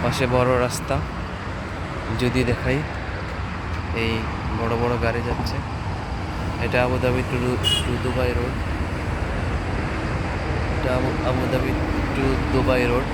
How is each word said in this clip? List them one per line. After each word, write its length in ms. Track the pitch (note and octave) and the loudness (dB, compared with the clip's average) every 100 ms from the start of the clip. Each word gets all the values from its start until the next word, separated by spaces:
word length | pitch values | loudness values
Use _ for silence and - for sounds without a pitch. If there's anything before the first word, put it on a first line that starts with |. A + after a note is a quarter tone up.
পাশে 220 | A#2+ A2+ B2+ B2+ | 0 0 2 4
বড় 160 | B2 B2+ B2 | 4 4 2
রাস্তা। 300 | - - C3+ - - - - - - - - - - - A2+ | 0 -2 -2 -2 -4 -6 -6 -6 -6 -6 -6 -6 -6 -4 0
যদি 200 | B2 B2 B2 | 0 2 2
দেখাই, 280 | A#2+ B2+ C3+ D3+ - - - - - - - - - - A2+ | 2 2 0 0 -6 -6 -6 -6 -6 -6 -6 -4 -4 -2 -2
এই 100 | A2+ A2+ A2 - - A2+ | 0 0 -2 -4 -4 -2
বড় 140 | A#2 A#2 | 0 2
বড় 120 | A#2+ A#2+ A#2 | 2 2 2
গাড়ি 160 | A#2 A#2+ | 0 0
যাচ্ছে। 280 | A#2+ - - - - - - - - - - - - A#2 | -2 -2 -2 -4 -6 -4 -4 -4 -4 -4 -4 -4 -2 0
এটা 120 | B2 B2 | 2 2
আবুধাবি 360 | B2+ B2+ B2 B2+ | 2 2 2 0
to 60 | B2+ | 0
দু-, 180 | B2 B2 - - - | 0 2 2 2 2
to 80 | A#2+ | 0
দুবাই 280 | B2 B2+ B2 A#2+ | 0 0 2 2
রোড। 160 | B2 C3 - - - - - - - - - - - - - - - - - - - - - - | 0 -2 -2 -2 -2 -2 -2 -2 0 0 0 0 0 -2 0 -2 -2 -2 -2 -2 -2 -2 0 0
এটা 140 | C3 B2+ | 2 2
আবু-, 220 | B2+ A#2+ B2 | 2 0 2
আবুধাবি 420 | B2+ B2+ B2+ B2+ - - - - - | 2 2 2 2 0 0 0 0 2
to 80 | C3+ C3 - | 2 2 2
দুবাই 300 | C3 B2 B2+ B2 | 2 4 4 4
রোড। 140 | A#2+ - | 2 0